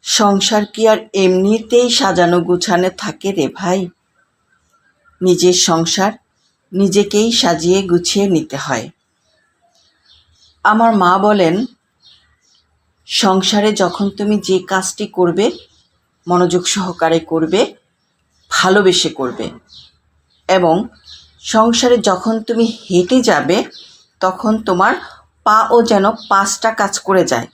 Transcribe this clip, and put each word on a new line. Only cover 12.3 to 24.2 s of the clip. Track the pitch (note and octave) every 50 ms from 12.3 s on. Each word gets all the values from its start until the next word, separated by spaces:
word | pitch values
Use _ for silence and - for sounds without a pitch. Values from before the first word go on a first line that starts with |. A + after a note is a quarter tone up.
| _ _ _ _ _ _ _ _ _ _ _ _ _ _ _
"সংসারে | - - - - G3 F#3+ D4 - - G#3+ G#3 G3+ G#3+
যখন | G#3 G#3 F#3+ F3 - - G3+ G3
তুমি | G3 - B3+ G#3+ G#3+ G3+
যে | G3+ - F#3+ F#3
কাজটি | F#3 - F#3+ F#3+ F#3 - - - G#3
করবে, | G#3 - F3+ F3+ F3 D#3+ E3+ G#3 C#4 F4+ - - _ _ _ _ _ _ _ _ _ _ _ _ E3+
মনোযোগ | F3 F3 F3+ F3 E3+ F3+ F3+
সহকারে | - - G3+ F#3 F#3 E3+ - E3 E3 E3 E3
করবে, | D#3+ - D#3+ E3 D#3+ D#3 E3+ G3+ C#4 G4+ - _ _ _ _ _ _ _ _ _ _ _ _ _ _ _
ভালোবেসে | - - - F#3 F#3+ G#3 G3 F#3 F3 - - D#3
করবে, | - - C3 B2 A#2+ - A2+ - - - _ _ - - - _ _ _ _ _ _ _ _ _ _ _ _ -
এবং | F#3 F#3+ F#3 E3 D#3+ F#3 A3 A#3+ _ _ _ - - - - _ _ _
সংসারে | - - - A3 A3 A#3 A#3 A#3 - B3 B3 A#3
যখন | - G#3 F#3 F#3 - A3 A3+ A3+
তুমি | A3 - A#3 A3+ A#3
হেঁটে | A3 - - - - F#3+ F3 F3+ F3+ - E3
যাবে, | D3+ G#3+ F3+ D3 C3+ C3+ F3+ A3 - - - - - - - _ _ _ _ _